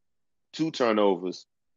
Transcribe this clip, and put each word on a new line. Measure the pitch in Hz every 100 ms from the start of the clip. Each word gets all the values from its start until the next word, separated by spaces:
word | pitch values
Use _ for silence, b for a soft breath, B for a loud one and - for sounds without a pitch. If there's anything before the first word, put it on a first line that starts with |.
| _ _ _ _ _
two | - 160
turnovers. | - 120 107 101 87 90 - - _ _